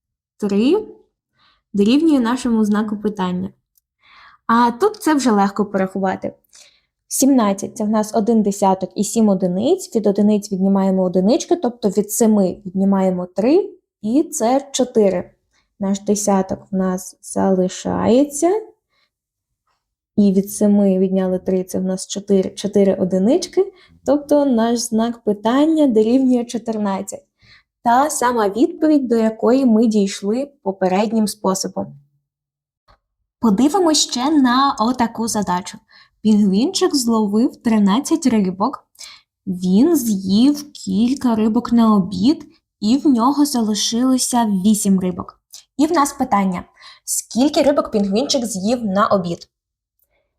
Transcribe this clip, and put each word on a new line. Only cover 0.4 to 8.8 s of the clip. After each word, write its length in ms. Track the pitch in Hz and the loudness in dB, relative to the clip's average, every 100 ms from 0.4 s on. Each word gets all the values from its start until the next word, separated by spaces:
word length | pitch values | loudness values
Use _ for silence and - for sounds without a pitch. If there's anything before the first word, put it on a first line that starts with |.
| 208 196 247 403 - - _ _ _ _ _ _ _ | -4 0 0 0 -2 -14 _ _ _ _ _ _ _
дорівнює 480 | 202 202 277 320 277 | 0 2 2 2 2
нашому 440 | 226 254 247 226 | 0 -2 -2 0
знаку 320 | 208 208 214 208 | 0 0 -2 -6
питання. 560 | 214 208 185 180 190 - _ _ _ _ _ - - _ - | -6 -4 -4 -6 -8 -12 _ _ _ _ _ -20 -20 _ -2
А 240 | 233 240 | 2 2
тут 260 | 240 427 - | 2 -2 0
це 120 | 320 | 0
вже 160 | 302 254 | 2 2
легко 360 | 208 196 - 202 | 2 2 -2 -4
порахувати. 680 | 196 190 196 190 190 - - _ - - _ _ _ - | -2 -4 -4 -4 -4 -8 -14 _ -20 -20 _ _ _ -10
Сімнадцять — 680 | - 269 262 208 196 202 - | -2 2 2 2 -2 -6 -6
це 80 | |
в 40 | 214 | -2
нас 260 | 214 214 | -2 -2
один 280 | 226 208 226 | -2 0 2
десяток 480 | 202 196 196 190 | 0 0 0 0